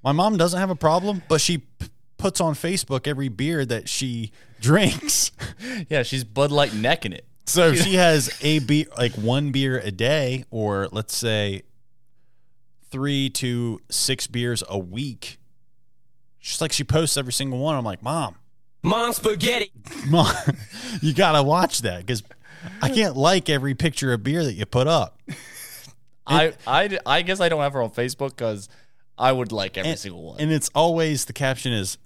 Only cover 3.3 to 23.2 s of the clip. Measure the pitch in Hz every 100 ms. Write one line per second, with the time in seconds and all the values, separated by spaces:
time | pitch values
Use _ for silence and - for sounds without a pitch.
3.3 | 98 139 165 131 117 90 - 131 117 110
4.3 | - - - 113 170 196 - 302 - -
5.3 | - - - 233 247 160 151 120 131 117
6.3 | 107 143 147 143 107 117 165 110 82 -
7.3 | - - 175 165 170 175 185 175 156 127
8.3 | - 147 156 123 147 151 - 120 117 107
9.3 | - 147 135 135 127 104 92 113 156 131
10.3 | 131 - 113 107 98 98 101 107 - 117
11.3 | 107 101 95 - - - - - - -
12.3 | - - - - - - 135 139 139 135
13.3 | - 127 120 120 110 - - - 131 -
14.3 | 120 120 117 - 98 90 101 143 117 -
15.3 | - - - - - - - - - -
16.3 | - - - 160 - 139 156 165 - 127
17.3 | 117 139 123 147 147 113 92 113 160 123
18.3 | 85 - - - - - 214 233 233 220
19.3 | 202 220 240 208 - - - 143 165 -
20.3 | - - - - 214 254 214 151 143 185
21.3 | 151 139 165 - - 117 90 95 120 -
22.3 | - - - 170 190 220 254 208 131